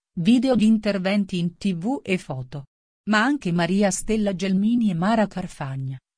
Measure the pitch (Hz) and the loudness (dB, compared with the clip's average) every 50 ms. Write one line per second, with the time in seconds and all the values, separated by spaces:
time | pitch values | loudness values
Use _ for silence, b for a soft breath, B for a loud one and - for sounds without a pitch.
0 | _ _ _ 180 160 196 247 262 240 262 262 208 214 220 226 214 - 208 202 190 | _ _ _ -2 2 4 4 4 4 2 2 4 4 4 4 2 2 0 -2 -2
1 | 180 190 202 208 196 190 196 175 170 175 175 - - 196 180 165 170 233 277 - | -2 0 0 0 -2 -2 -2 -2 -2 -4 -4 -4 -4 -4 -2 -2 -4 -4 -4 -4
2 | - 196 185 175 - - 139 131 127 127 - 143 135 - _ _ _ _ _ _ | -4 -4 -4 -4 -4 -6 -10 -10 -10 -10 -12 -14 -14 -16 _ _ _ _ _ _
3 | _ 202 214 208 220 269 294 277 - 185 170 175 170 170 190 196 208 190 185 - | _ 0 2 2 2 2 0 0 -2 -2 0 0 2 2 2 2 2 2 0 -2
4 | - - 214 220 208 202 196 165 196 196 190 190 202 220 240 240 226 208 175 165 | -2 -2 -2 0 0 -2 -2 -2 -2 0 0 2 2 2 2 2 2 2 0 0
5 | 180 208 233 220 208 196 - 185 180 170 - - 151 135 135 135 135 131 135 127 | 0 2 2 2 2 0 -2 -6 -8 -8 -8 -10 -8 -8 -6 -6 -6 -8 -8 -10
6 | - _ _ | -14 _ _